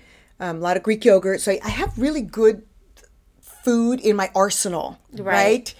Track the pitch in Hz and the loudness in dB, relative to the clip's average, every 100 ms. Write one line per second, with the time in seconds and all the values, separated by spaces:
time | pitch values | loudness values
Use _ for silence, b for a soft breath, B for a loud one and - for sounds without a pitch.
0 | b b b b 180 165 175 185 214 220 | b b b b -10 -6 -2 -2 -2 2
1 | 240 190 190 190 - 196 214 - 370 - | 6 4 4 -4 -2 -4 -4 -6 -6 -2
2 | 269 302 202 214 220 214 - _ _ _ | -2 -2 -6 2 4 2 -8 _ _ _
3 | _ _ _ _ - - - 233 233 254 | _ _ _ _ -20 -6 0 0 0 0
4 | 220 208 226 190 196 - 202 170 - - | 0 0 0 0 0 0 -4 -6 -8 -14
5 | _ 214 190 202 202 240 247 - | _ -10 0 2 4 2 -2 -18